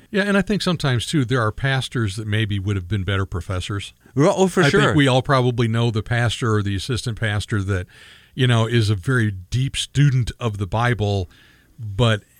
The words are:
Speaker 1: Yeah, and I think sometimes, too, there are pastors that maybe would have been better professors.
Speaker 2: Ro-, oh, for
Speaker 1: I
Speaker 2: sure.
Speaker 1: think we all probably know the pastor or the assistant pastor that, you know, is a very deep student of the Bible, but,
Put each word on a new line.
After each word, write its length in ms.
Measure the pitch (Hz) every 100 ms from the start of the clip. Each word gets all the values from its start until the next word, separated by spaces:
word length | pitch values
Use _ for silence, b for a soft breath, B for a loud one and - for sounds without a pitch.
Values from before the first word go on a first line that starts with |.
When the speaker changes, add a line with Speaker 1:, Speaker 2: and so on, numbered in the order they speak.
| b
Speaker 1:
Yeah, 120 | 202
and 120 | 202 202
I 40 |
think 200 | 190 208
sometimes, 440 | - 175 175 120 -
too, 180 | 160
there 180 | 117 131
are 120 | 107
pastors 640 | - 139 135 - 127 110 95
that 100 | 107
maybe 320 | 107 107 101
would 160 | 95 101
have 140 | 87
been 140 | 104 92
better 200 | 95 95
professors. 680 | 92 - 92 - 101 - - b
Speaker 2:
Ro-, 200 | 131 165 185
oh, 120 | 190
for 160 | 190
Speaker 1:
I 60 | 143
Speaker 2:
sure. 120 | 202
Speaker 1:
think 140 | 196 147
we 100 | 139
all 140 | 127
probably 480 | - 131 123 120 117
know 200 | 113 120
the 140 | 110
pastor 500 | - 120 120 - 117 107
or 60 |
the 120 | 101 98
assistant 420 | - 113 - 107
pastor 440 | 110 104 - 104
that, 240 | 95 95 92 B B B B
you 120 | - 127
know, 200 | 117 113
is 220 | 120 104
a 60 | 104
very 360 | 135 127 110
deep 460 | 95 90 120 135 -
student 540 | - 135 143 127 110 -
of 200 | 120 101
the 100 | 95
Bible, 640 | 110 120 107 104 101 90 b b b b -
but, 440 | 107 98 117 104 -